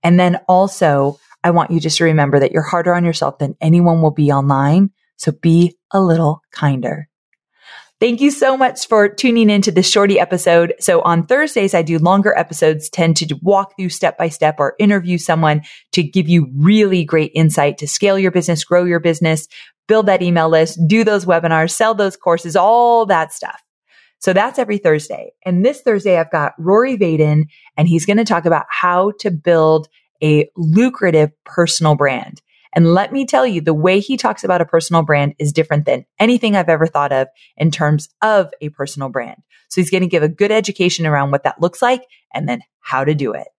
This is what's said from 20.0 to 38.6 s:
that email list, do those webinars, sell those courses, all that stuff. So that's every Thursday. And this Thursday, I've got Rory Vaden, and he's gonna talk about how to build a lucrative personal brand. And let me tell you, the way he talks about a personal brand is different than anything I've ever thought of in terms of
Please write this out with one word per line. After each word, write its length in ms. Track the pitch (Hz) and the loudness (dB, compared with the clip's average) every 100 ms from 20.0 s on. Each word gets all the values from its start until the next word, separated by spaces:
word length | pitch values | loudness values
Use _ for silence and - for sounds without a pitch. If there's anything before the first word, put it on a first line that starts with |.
| 202 | 2
that 160 | 185 | 0
email 280 | 180 170 160 | 0 0 2
list, 280 | 160 160 160 165 | 2 2 0 0
do 180 | 220 | 2
those 200 | 220 202 | 2 0
webinars, 460 | 175 170 165 160 165 | 0 0 0 0 -2
sell 240 | - 220 | 0 -2
those 220 | 214 196 - | 0 -4 -2
courses, 400 | - 170 175 170 | -2 -2 -2 0
all 500 | 190 233 240 233 214 | 2 2 2 2 2
that 260 | 175 151 | 0 -2
stuff. 300 | - - - _ _ _ _ _ _ | -8 -14 -16 _ _ _ _ _ _
So 140 | - | -2
that's 260 | 185 226 269 | 0 0 -4
every 200 | 233 208 | -4 -2
Thursday. 540 | 185 156 151 - - _ | 0 0 -2 -12 -12 _
And 200 | 185 180 | -4 0
this 180 | 220 285 | 0 0
Thursday, 360 | - 208 202 175 | -2 -2 0 0
I've 120 | 160 | 0
got 240 | 165 147 - | -2 -4 -4
Rory 380 | 165 202 262 247 | 0 2 2 0
Vaden, 480 | 185 156 151 151 151 _ _ - | -2 2 2 2 -2 _ _ -2
and 100 | 165 | 0
he's 200 | 165 165 | 0 0
gonna 180 | 202 | 0
talk 220 | 226 175 170 | 0 -2 0
about 180 | 160 - | 0 -2
how 420 | - 180 175 196 202 | -4 -2 0 -2 -2
to 100 | 208 | -6
build 580 | 165 175 165 156 160 156 _ _ _ | -4 0 2 4 2 -2 _ _ _
a 260 | 156 151 147 - | 0 0 0 -4
lucrative 760 | 160 170 254 254 185 160 151 _ | 0 2 0 -2 0 2 0 _
personal 500 | _ - 170 - 160 | _ -2 -2 0 0
brand. 460 | 147 143 123 - - _ _ _ | 0 -2 -4 -10 -20 _ _ _
And 220 | - 165 | 0 2
let 180 | 180 208 | 2 0
me 140 | 277 254 | -4 -2
tell 200 | 269 262 | 0 0
you, 140 | 180 | -2
the 140 | 156 | -2
way 260 | 156 170 190 | 0 0 0
he 160 | 196 269 | -2 -4
talks 260 | 226 214 | -4 -6
about 200 | 190 175 | -4 -2
a 20 | |
personal 380 | 165 165 160 170 | 0 -2 0 -2
brand 320 | 156 147 143 - | 0 0 0 -4
is 140 | 147 | -4
different 320 | 151 156 147 | -2 -2 -2
than 220 | 151 127 - _ | -2 -4 -6 _
anything 380 | 220 247 226 202 | 0 2 0 0
I've 140 | 170 | 0
ever 160 | 156 160 | 0 0
thought 260 | 160 143 | 0 -2
of 160 | 135 135 _ _ _ | -2 -4 _ _ _
in 120 | 160 | -2
terms 380 | 151 151 151 - _ | 0 -2 -2 -4 _
of 280 | 220 214 175 - | 0 2 0 -6